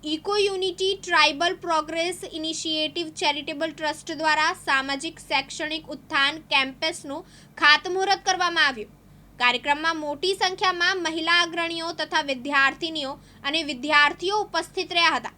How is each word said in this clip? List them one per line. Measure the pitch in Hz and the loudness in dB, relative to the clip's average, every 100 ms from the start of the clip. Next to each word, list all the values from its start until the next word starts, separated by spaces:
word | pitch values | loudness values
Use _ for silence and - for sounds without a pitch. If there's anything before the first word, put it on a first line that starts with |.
ઇકો | 302 311 359 415 | -4 -4 0 2
યુનિટી | 403 381 370 339 381 392 | 2 2 -2 0 -2 -2
ટ્રાઇબલ | - 349 302 285 339 370 | 2 4 4 4 -2 -2
પ્રોગ્રેસ | 349 320 311 320 339 349 - | -2 -2 0 -2 -2 -4 -10
ઇનિશિયેટિવ | 330 311 320 330 311 311 302 330 | -8 -6 -6 -4 -2 -2 -4 -8
ચેરિટેબલ | 311 330 285 285 302 320 | -2 -2 -2 -4 -4 -6
ટ્રસ્ટ | 311 311 302 - | -4 -6 -6 -8
દ્વારા | 311 311 302 311 | -2 2 2 2
સામાજિક | 359 - 269 269 277 320 - | -2 0 0 0 -4 -6 -12
શૈક્ષણિક | - 285 269 - 311 320 311 | -2 -2 -2 -8 -6 -6 -8
ઉત્થાન | 302 - 302 277 311 | -14 -4 0 2 0
કેમ્પસનું | - 285 269 262 320 349 302 285 370 - - - | 0 0 0 -2 -6 -6 -10 -10 -12 -20 -20 2
ખાતમુહૂર્ત | 311 302 370 370 381 392 392 | 6 6 4 -2 0 0 0
કરવામાં | 370 349 339 294 | 2 2 2 2
આવ્યું. | 247 208 - - - - - | 0 -10 -16 -20 -20 -20 0
કાર્યક્રમમાં | 247 247 269 285 320 330 | 2 2 0 0 0 -2
મોટી | 302 294 370 | -4 -4 -2
સંખ્યામાં | 381 381 370 381 359 349 381 | 0 0 0 0 2 0 0
મહિલા | 330 320 320 349 | -2 -2 2 4
અગ્રણીઓ | 339 339 339 330 330 | 4 0 -4 -4 -6
તથા | 330 311 339 | -6 -2 -2
વિદ્યાર્થિનીઓ | 285 269 254 285 269 285 330 320 269 285 - - | -2 -4 0 2 2 2 -6 -6 -6 -10 -14 -10
અને | 277 311 | -4 -2
વિદ્યાર્થીઓ | 294 262 285 294 294 - 349 427 | -2 -6 2 4 4 2 -2 -2
ઉપસ્થિત | 403 330 330 - 359 | 0 -4 -4 -6 -2
રહ્યા | 349 330 277 | 2 4 2
હતા. | 233 | -4